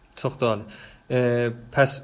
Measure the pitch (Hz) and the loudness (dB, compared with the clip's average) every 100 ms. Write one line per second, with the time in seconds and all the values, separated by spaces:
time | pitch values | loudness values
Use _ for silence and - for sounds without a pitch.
0 | _ - 135 - 120 104 113 - - - | _ -6 -6 0 0 0 -6 -18 -20 -20
1 | - 127 123 120 120 120 - - 135 - | -2 0 2 2 0 -4 -2 2 4 2